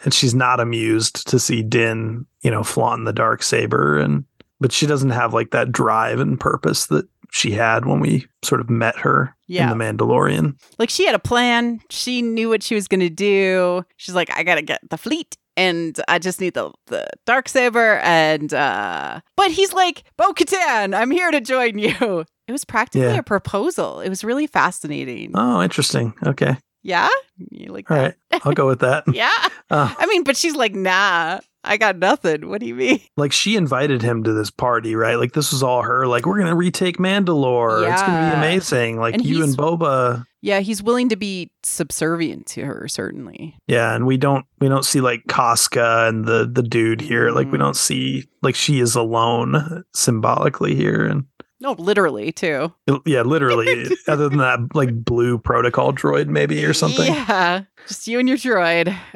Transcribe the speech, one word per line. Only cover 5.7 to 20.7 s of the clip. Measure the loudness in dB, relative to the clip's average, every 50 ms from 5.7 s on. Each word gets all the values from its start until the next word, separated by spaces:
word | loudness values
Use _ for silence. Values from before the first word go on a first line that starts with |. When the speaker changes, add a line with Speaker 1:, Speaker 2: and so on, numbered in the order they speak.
Speaker 1:
drive | 0 0 2 2 2 2 2 0 0 0
and | 0 0 -2 0
purpose | -2 -2 -2 0 0 0 0 0 -2
that | 0 0 -2 -2 -4 _ _ _ -8
she | -4 -2 -2 -2
had | 0 0 2 2 2 0 0
when | 0 0 0
we | 2 2 0 0 -2 _ _ -8 -4
sort | -2 -2 -2
of | 0 0
met | 0 0 0 -2 -2 -2
her | 0 0 2 2 0 -2 -6 _ _ -8
Speaker 2:
Yeah. | -2 -2 0 0
Speaker 1:
in | 0
The | -2 -4
Mandalorian. | -4 -2 -2 0 2 2 2 2 2 2 0 0 -2 -2 _ _ _ _ -4
Speaker 2:
Like, | -4 -2
she | 0 0 0
had | 2 0
a | 0
plan. | -2 0 0 2 2 2 2 2 0 -2 -4 -6 _ -12
She | -10 -8 -6 -4 -2 -2
knew | -2 -2 -2 -2 0 0
what | 0 -2
she | -2 -2 -2
was | -2 -2
gonna | 0 0 2 2 0
do. | 0 0 0 2 2 2 2 2 2 2 2 0 0 -2 -6 _ _
She's | -18 -12 -4 -2
like, | -2 -2 -2 -2
"I | -2 0
gotta | 2 2 0
get | 0 -4 -6 -6 -6 -10
the | -10
fleet, | -8 -6 -6 -6 -6 -6 -12 -16 _ _ _ -2
and | 0 0 0 0 -2 -4 -6 -6 -6 -2
I | 0 0 0
just | 0 -4 -4 -4
need | -4 -4 -4
the, | -4 -6 -8 -10 _ _
the | -10 -8 -8 -8 -8 -12 -8 -2
dark | 0 0 0 0 0
saber, | 0 2 2 2 2 2 2 2 2 2 2
and, | 4 4 4 4 4 2 0 -2 -4 -2
uh," | 0 0 0 0 -2 -4 -6 -6 -8 -8 -10 -12 -14 -14 _ 0
but | 0 2 2
he's | 2 0 0 0
like, | 2 0 0 0 0 -6 -14 _ _
"Bo-Katan, | 0 0 0 2 2 0 0 0 0 0 0